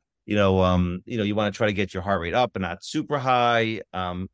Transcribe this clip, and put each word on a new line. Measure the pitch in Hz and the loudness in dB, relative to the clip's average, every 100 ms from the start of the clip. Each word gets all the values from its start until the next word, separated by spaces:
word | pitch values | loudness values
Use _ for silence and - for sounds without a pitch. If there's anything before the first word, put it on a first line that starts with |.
| _ _ - | _ _ -4
you | 104 | 2
know, | 98 95 | 4 6
um, | 92 90 87 92 - | 4 4 2 -2 -6
you | 120 | -4
know, | |
you | 101 | -2
wanna | 104 104 | 0 -2
try | 98 110 | 0 0
to | |
get | 98 95 | 0 -4
your | 95 | -4
heart | 92 98 | -2 -2
rate | 85 | 0
up | 120 120 | 0 0
and | - | -2
not | 90 82 | -6 -6
super | - 151 - 143 | -6 -6 -4 -2
high. | 131 123 120 117 113 110 - | 0 2 4 2 0 -4 -8
Um, | 92 90 90 95 | -8 -6 -6 -8